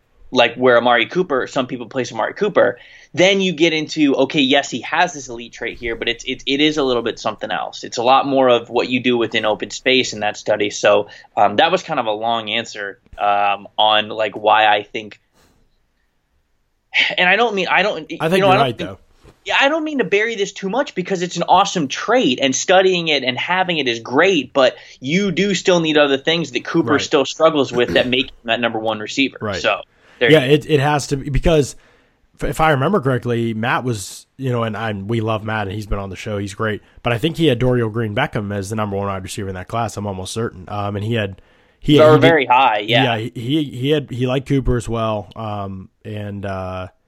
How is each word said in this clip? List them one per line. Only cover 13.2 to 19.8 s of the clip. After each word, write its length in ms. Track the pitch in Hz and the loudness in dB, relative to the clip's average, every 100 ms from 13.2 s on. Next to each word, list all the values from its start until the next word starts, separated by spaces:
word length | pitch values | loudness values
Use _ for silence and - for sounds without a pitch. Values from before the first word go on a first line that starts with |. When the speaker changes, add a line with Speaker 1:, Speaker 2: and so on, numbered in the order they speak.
| 101 101 101 101 98 - | 0 2 2 -2 -4 0
Speaker 1:
on, 300 | 107 107 107 | 2 2 0
like, 260 | 110 107 | -2 -4
why 320 | 110 104 107 110 | 0 4 6 6
I 160 | 104 | 2
think, 380 | 101 117 107 - _ _ _ _ _ _ _ _ _ _ _ _ _ _ _ _ _ - - - | 0 -10 -12 -16 _ _ _ _ _ _ _ _ _ _ _ _ _ _ _ _ _ -2 0 2
and 120 | 180 | 2
I 80 | 196 | 4
don't 180 | 240 | 2
mean, 140 | 202 175 | 0 0
I 140 | 156 | 2
don't, 160 | 190 170 | 2 -2
Speaker 2:
I 60 | |
think 60 | 151 | -8
Speaker 1:
you 180 | 151 156 | -4 0
know, 80 | 185 | 2
Speaker 2:
you're 100 | 196 | 4
Speaker 1:
I 60 | |
don't 60 | 185 | 4
Speaker 2:
right, 180 | 131 113 | 2 -2
Speaker 1:
think 120 | 90 | -8
Speaker 2:
though. 80 | 98 _ _ - - | -12 _ _ -20 -16
Speaker 1:
Yeah, 140 | - 190 | -4 2
I 80 | 269 | 2
don't 160 | 320 | 2